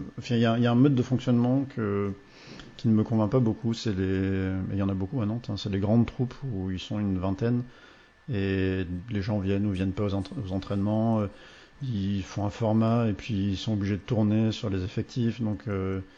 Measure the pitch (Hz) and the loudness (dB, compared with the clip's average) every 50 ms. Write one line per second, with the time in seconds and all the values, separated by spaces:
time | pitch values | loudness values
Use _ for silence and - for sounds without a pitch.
0 | - - - - - - 120 113 117 117 117 120 120 120 120 120 131 147 139 123 | -10 -10 -10 -10 -4 0 2 4 4 4 4 4 4 4 6 6 6 6 6 4
1 | 120 - 131 120 - 131 120 120 120 123 127 139 139 135 - - 110 101 101 101 | 2 2 0 0 2 2 2 4 4 4 2 2 0 -2 -4 -4 -2 0 0 0
2 | 101 101 95 - - - - - - - - - - - - - - 117 110 107 | 0 -2 -4 -8 -12 -20 -20 -20 -20 -20 -18 -18 -20 -20 -10 -2 2 4 4 4
3 | 107 - 117 107 107 101 139 131 120 113 104 - - 113 113 113 - 117 98 92 | 4 2 2 2 2 2 2 2 2 2 0 -2 -2 -4 -4 -2 -2 -2 -2 0
4 | 95 95 95 95 95 95 98 95 95 95 95 95 95 - 98 98 98 98 98 92 | 0 0 2 2 0 0 0 0 0 -2 -2 -4 -4 -2 -2 0 0 0 0 -2
5 | 98 95 143 131 107 101 110 123 - - 104 98 - 107 95 98 98 101 110 120 | -2 -4 -2 -2 -2 -2 -2 -4 -6 -6 -6 -6 -4 -4 -2 0 2 4 4 4
6 | 113 - - - 127 127 - - - 135 110 95 92 95 92 90 - - 107 104 | 4 2 0 -4 -4 -4 -6 -8 -8 -6 -6 -4 -4 -4 -4 -6 -6 -6 -4 -2
7 | 104 98 95 90 90 98 98 - 113 117 120 123 123 - - - - - - - | -2 0 0 0 0 -2 -2 0 0 0 0 0 -2 -6 -12 -20 -20 -20 -20 -20
8 | - - _ _ _ - 131 98 98 98 95 95 92 95 92 95 92 82 90 90 | -20 -20 _ _ _ -4 -2 0 0 2 2 2 2 2 0 0 -2 -4 -6 -8
9 | 87 - 101 101 92 95 107 104 92 95 101 98 104 104 95 90 95 95 92 - | -6 -4 -4 -4 -2 -2 -2 0 0 0 0 2 0 0 0 0 0 0 0 0
10 | 104 101 98 98 92 - - 147 110 92 95 95 92 - 101 98 98 104 107 110 | 0 0 0 -2 -4 -4 -6 -8 -6 -4 -4 -4 -4 -2 -2 0 0 2 2 2
11 | 110 113 113 110 104 95 - - - - - - - - - - 139 131 113 98 | 2 2 2 2 0 -2 -4 -10 -20 -20 -20 -20 -20 -20 -14 -8 -6 -4 -2 -2
12 | 95 98 101 98 92 - - - 101 104 - - 117 107 107 110 113 113 117 120 | 0 0 -2 -2 -4 -4 -4 -4 -4 -4 -2 0 0 2 4 4 4 4 4 2
13 | 117 110 98 - - - 110 98 98 101 95 90 - 123 110 101 98 98 104 98 | 2 0 0 -2 -4 -4 -2 0 0 0 -2 -2 -2 -2 -2 0 0 0 -2 -2
14 | - - 123 104 110 104 104 110 110 110 107 - - 104 95 95 90 - - 113 | -2 -2 0 2 4 4 4 4 2 2 0 -2 -4 -4 -2 -2 -4 -4 -4 -4
15 | 110 - - 127 117 117 110 - 117 107 104 95 - 107 101 95 95 95 95 95 | -6 -4 -2 -2 0 0 0 -2 -2 -4 -4 -4 -4 -4 -2 -2 -2 -2 -2 -4
16 | 95 - - | -6 -10 -16